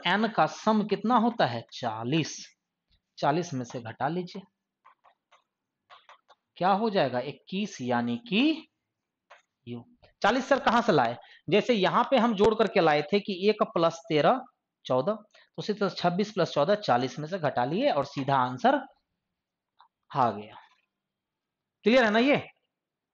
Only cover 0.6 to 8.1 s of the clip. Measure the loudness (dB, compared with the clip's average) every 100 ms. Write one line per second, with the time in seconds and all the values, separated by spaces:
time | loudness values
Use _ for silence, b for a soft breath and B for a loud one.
0.6 | 0 0 0 -4 0 2 0 0 -2 -2
1.6 | -10 -8 -8 -6 -2 -2 -2 -8 -18 _
2.6 | _ _ _ _ _ -4 -2 0 -4 -8
3.6 | -8 -10 -12 -6 -4 -4 -8 -14 -18 _
4.6 | _ _ _ _ _ _ _ _ _ _
5.6 | _ _ _ -20 _ -20 _ _ _ -4
6.6 | 0 0 0 0 0 -2 -6 -12 -10 -6
7.6 | -6 -6 -2 -2 -2